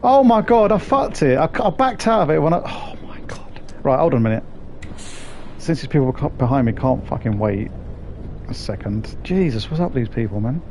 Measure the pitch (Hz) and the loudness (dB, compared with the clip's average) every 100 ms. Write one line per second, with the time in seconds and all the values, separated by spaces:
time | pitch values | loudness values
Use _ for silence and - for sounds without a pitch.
0 | 247 277 262 226 214 233 208 214 - 269 | 6 8 8 6 6 6 6 4 2 0
1 | - - 147 131 160 - 220 - 262 226 | 0 2 4 4 2 2 0 2 0 2
2 | 220 220 156 156 147 170 - - - - | 2 2 4 4 4 2 -2 -10 -10 -12
3 | - - - - - - - - 139 131 | -12 -12 -10 -12 -12 -12 -12 -4 0 2
4 | 165 135 113 110 - - - - - - | 4 4 2 0 -4 -12 -12 -12 -12 -12
5 | - - - - - - - 165 127 151 | -12 -12 -12 -12 -12 -8 -2 -2 0 2
6 | 127 127 135 - 123 135 117 107 131 127 | 2 0 -4 0 2 4 2 2 0 0
7 | - - 113 104 107 98 107 - - - | -2 -4 -2 0 0 -2 -4 -8 -12 -12
8 | - - - - - - - 101 104 107 | -12 -12 -12 -12 -10 -8 -6 -6 -4 -4
9 | 107 - - 180 175 113 - 160 175 135 | -6 -10 -2 0 2 0 -4 -2 -2 -2
10 | 113 - 110 104 110 156 - | -2 -2 -2 -2 -2 -4 -6